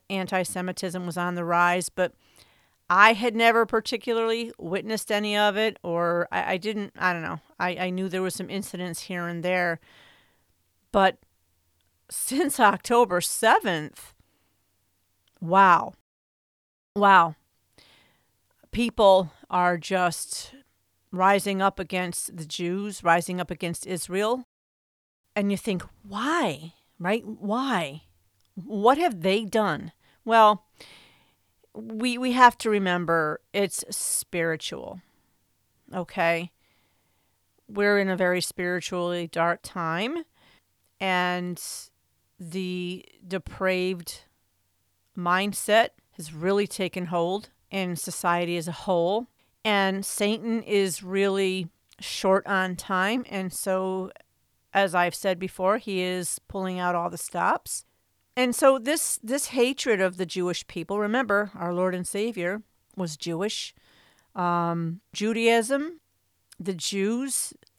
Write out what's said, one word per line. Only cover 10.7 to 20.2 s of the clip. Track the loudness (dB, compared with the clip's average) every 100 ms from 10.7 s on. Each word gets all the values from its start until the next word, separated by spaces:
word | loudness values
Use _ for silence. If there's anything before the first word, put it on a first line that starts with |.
| _ _
But | 4 4 2 _ _ _ _ _ _ _ _ -14
since | -8 -4 0 0 4
October | 4 4 2 4 4 2
seventh, | -2 2 4 4 2 -2 -4 -12 -20 _ _ _ _ _ _ _ _ _ _ _ _ -12
wow. | 2 6 8 8 4 -10 _ _ _ _ _ _ _ _ _ 4
Wow. | 8 8 8 2 _ _ _ _ -20 _ _ _ _ _ _ _ _
People | -4 -2 6 8 8 4 -8 -6
are | 0 2 0
just | -2 0 0 -2